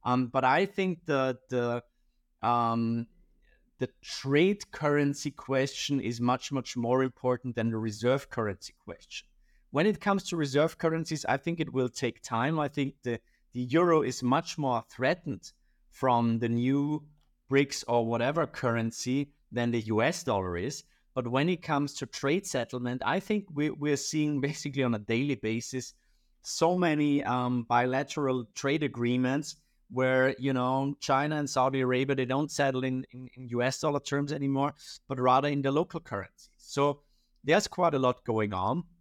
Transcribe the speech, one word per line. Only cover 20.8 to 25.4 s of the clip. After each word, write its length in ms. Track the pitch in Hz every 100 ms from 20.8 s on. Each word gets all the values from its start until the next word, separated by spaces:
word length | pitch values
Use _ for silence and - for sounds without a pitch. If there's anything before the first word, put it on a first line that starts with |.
| - _ _ -
But 120 | 120
when 220 | 127 156
it 140 | 175
comes 320 | - 143 143 -
to 100 | 131
trade 400 | - 139 170 185
settlement, 560 | 131 117 127 123 123
I 160 | 123 170
think 280 | - 208 202
we, 200 | 147 151
we're 260 | - 147 139
seeing 420 | - 156 151 147
basically 440 | 139 147 147 135
on 100 | 127
a 60 | 113
daily 340 | 104 117 143
basis 640 | 123